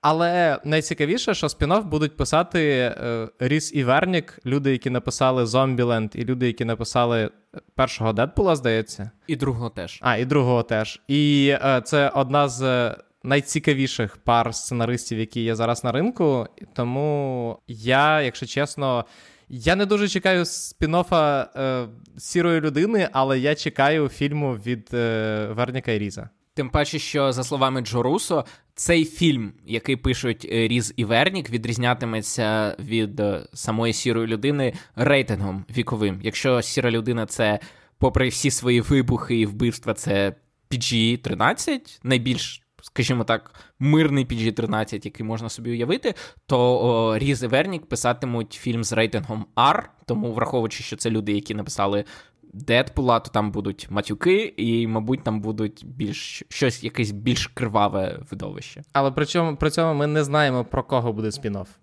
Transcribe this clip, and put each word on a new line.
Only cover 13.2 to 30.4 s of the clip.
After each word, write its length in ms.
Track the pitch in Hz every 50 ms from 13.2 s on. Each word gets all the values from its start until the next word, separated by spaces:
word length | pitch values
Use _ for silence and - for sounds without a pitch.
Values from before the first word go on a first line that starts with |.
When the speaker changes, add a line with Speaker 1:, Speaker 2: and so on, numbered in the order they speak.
| _
Speaker 1:
найцікавіших 960 | 127 135 143 139 - - 156 - - 147 135 135 127 - - 117 101 -
пар 380 | - _ - 120 117 113 117 113
сценаристів, 640 | - - - 131 120 117 113 123 120 - - 120 110
які 220 | 110 107 - 120
є 140 | 113 113 113
зараз 300 | 110 117 113 120 - -
на 80 | 127 117
ринку. 540 | 131 165 226 247 - 180 156 139 123 113 - _ - - - _
Тому 840 | - 123 120 123 135 143 151 147 147 143 135 131 127 120 117 113 - _ -
я, 540 | 127 110 107 120 127 135 143 151 156 156 147
якщо 240 | 127 117 - -
чесно, 580 | 120 - 139 143 147 - - 143 135 127 120 113 - - - - - - _ _ _
я 280 | - 127 113 147 175
не 100 | 190 208
дуже 220 | 196 214 208 208 202
чекаю 360 | - 190 - 190 190 180 175
спін-оффа, 1000 | 165 - - - - - _ - 151 160 175 180 - - 165 156 147 143 139 127 - _
е, 320 | 131 135 131 131 127 123 110 110 120 - - _ -
«Сірої 420 | - - - 175 175 175 170 165
людини», 480 | 151 156 143 143 165 214 233 214 185 147 -
але 260 | 135 135 135 135 131
я 160 | 127 143 151
чекаю 540 | 147 - 160 - - 135 139 156 160 151 135
фільму 460 | - - 143 143 143 151 147 139 127
від, 360 | 107 101 117 123 113 107 _ -
е, 520 | 120 117 117 113 110 110 110 107 107 107 104 110
Верніка 400 | 107 123 120 123 131 - - 113
і 60 | 107
Різа. 300 | 104 101 92 - 107 113 _ _ _ _ _
Speaker 2:
Тим 160 | - 139 131
паче, 280 | - 151 147 139 - 151
що, 340 | - - - 151 139 135 127
за 120 | 120 127
словами 360 | 123 151 139 131 135 131 131
Джо 220 | 123 101 107 123 117
Руссо, 420 | 123 151 190 - - 180 156 127 - - - _ _ _
цей 300 | - - - 170 170 160
фільм, 480 | 156 - - 170 165 143 127 113 101 - _ _
який 300 | - 107 113 - - 135
пишуть, 520 | 123 - 135 127 - - 123 117 -